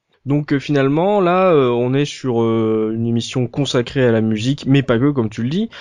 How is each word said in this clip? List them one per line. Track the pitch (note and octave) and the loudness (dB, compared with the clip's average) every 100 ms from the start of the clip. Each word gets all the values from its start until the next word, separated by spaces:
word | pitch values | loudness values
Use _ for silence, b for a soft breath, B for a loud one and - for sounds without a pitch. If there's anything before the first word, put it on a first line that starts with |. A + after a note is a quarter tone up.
| _ _ | _ _
Donc, | B2 D3 D3 | -4 -2 0
euh, | C#3+ | -2
finalement, | - C#3+ C3+ D3+ F#3 G#3 | 0 0 2 0 2 2
là, | F3 F#3 F#3 | 2 2 4
euh, | D#3 B2+ | 4 2
on | A#2+ B2 | 0 0
est | C3+ C#3+ | 0 -2
sur, | - C3 A#2 | -4 -2 0
euh, | A2+ A2+ A2 A2 A2 A2+ | 2 2 0 0 -2 -2
une | A#2 | -2
émission | A#2 A#2 C3 A#2+ | -2 -2 -4 -4
consacrée | - C3+ C3 A#2+ C#3 B2+ | -2 -2 -2 -2 0 2
à | |
la | A2+ | 2
musique, | A2 A2 A#2+ D3 B2+ | 0 0 -2 -2 2
mais | C#3 | 2
pas | C3 A#2+ | 2 0
que, | C#3+ | 2
comme | C#3 A2 | 0 -4
tu | G#2+ | -4
le | A#2+ | -4
dis. | F3 A3+ B | -2 -4 B